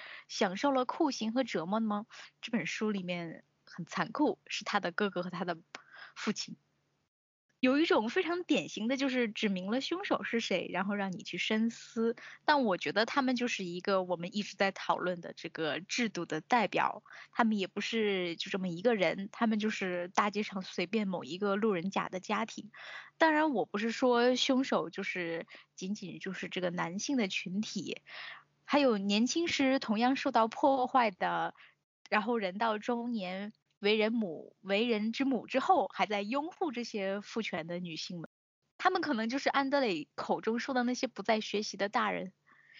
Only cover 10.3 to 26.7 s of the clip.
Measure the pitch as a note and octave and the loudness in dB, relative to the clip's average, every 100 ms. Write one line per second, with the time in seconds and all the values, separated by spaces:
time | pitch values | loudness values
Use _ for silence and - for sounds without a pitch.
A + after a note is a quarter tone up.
10.3 | A#3 - F#3 - F3 F#3+ G3+ G3 F3 - | -2 0 -2 -2 -2 -2 -2 -2 -6 -8
11.3 | F3+ - A3 A3+ - - A3+ A3+ A#3+ - | -4 0 2 2 -2 -8 0 0 0 -8
12.3 | - - D4 A3+ F3 - G3 A#3 C#4+ B3+ | -4 2 4 4 2 0 0 2 2 2
13.3 | A#3+ A#3+ - F3+ F3 G3+ F#3+ F3+ E3+ F3 | 2 0 -2 -4 -4 0 2 2 -2 -4
14.3 | G#3 F#3 - G3 - - E3 F3+ F3 - | -4 -4 0 0 0 0 0 0 -4 -8
15.3 | - E3 - D#3 C#3 F#3+ - A3 F3 E3+ | -12 -10 -4 -2 -2 -4 -2 -2 -2 -4
16.3 | D#3 - B3 F#3+ E3 C#3 - - - - | -4 2 2 2 2 0 -2 -14 -20 -8
17.3 | - A3+ G#3 F3+ G#3 - A3+ G#3 F#3+ F3 | 0 2 2 -2 -4 -4 0 0 0 -2
18.3 | E3 F#3+ G3+ F#3 E3+ A#3 G#3+ E3 F#3+ G3 | -4 -6 -4 -4 0 2 4 2 0 -6
19.3 | - A#3 G#3+ G#3+ - F#3+ F3 F3+ - G#3 | 0 0 2 0 -2 -2 -2 -2 0 2
20.3 | G3+ G#3 G3 F#3 - F3 A3 G3 E3+ B2+ | 0 -4 -6 -6 -4 -2 0 0 -2 -4
21.3 | F3+ G3+ G3+ A3 F3+ F#3+ G3 - F#3 - | -2 0 2 2 2 0 -2 -2 -6 -2
22.3 | G#3 A3+ - - - - - - - D#4+ | -2 -2 -8 -14 -16 -14 -14 -6 4 4
23.3 | D4+ D#4 A3 D3+ G#3 A3+ - B3+ A#3+ B3 | 6 4 2 0 0 -2 2 4 6 4
24.3 | B3 - B3+ C4+ G3 D#3+ F#3+ G3 F3+ E3+ | 4 4 4 4 0 0 -4 -4 -4 -4
25.3 | E3 - - - - F#3+ G#3 F3 D#3 F#3+ | -4 -8 -16 -20 -10 -6 -6 -8 -8 -8
26.3 | F3+ F#3 - F3+ | -8 -6 -2 -2